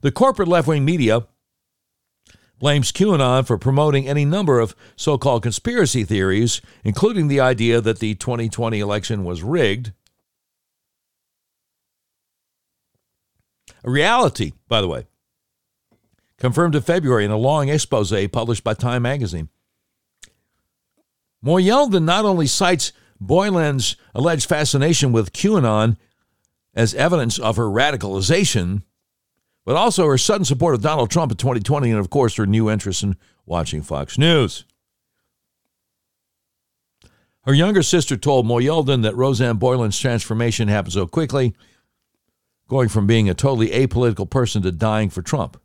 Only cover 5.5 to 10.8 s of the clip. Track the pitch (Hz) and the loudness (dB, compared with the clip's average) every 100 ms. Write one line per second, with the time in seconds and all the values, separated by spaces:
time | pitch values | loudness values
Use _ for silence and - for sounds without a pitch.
5.5 | 107 - 240 165 131 101 107 95 95 117 | -6 -4 0 0 0 -2 0 0 2 0
6.5 | - - _ 107 104 214 214 151 139 127 | -2 -10 _ -6 0 0 2 0 2 2
7.5 | 123 117 117 110 110 110 104 - 120 113 | 2 2 2 0 -2 -4 -4 -6 -4 -4
8.5 | - 117 107 101 104 - 107 90 85 92 | -4 -4 -2 -2 -4 -4 -6 -6 -6 -4
9.5 | 170 117 107 117 - _ _ _ _ _ | 0 0 -2 -8 -16 _ _ _ _ _
10.5 | _ _ _ | _ _ _